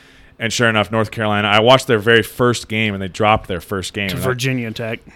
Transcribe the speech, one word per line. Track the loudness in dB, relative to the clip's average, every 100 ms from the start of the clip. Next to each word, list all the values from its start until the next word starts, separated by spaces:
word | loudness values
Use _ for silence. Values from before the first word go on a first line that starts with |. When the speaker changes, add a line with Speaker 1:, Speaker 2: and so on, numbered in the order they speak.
| -20 -20 -20 -8
Speaker 1:
And | -6
sure | 0 0
enough, | 2 0
North | -2 -2
Carolina, | -4 -2 0 2
I | 4
watched | 6 4 4
their | 2
very | 4 4
first | 2 0 0 0 -4
game, | -4 -2 -4
and |
they | -6
dropped | 0 2 2 0
their | -10
first | -6 -6 -6
game. | -6 -6
Speaker 2:
To | -4
Speaker 1:
And |
I | -4
Speaker 2:
Virginia | -4 -4 -4 -6
Tech. | -8 -8 -10 -14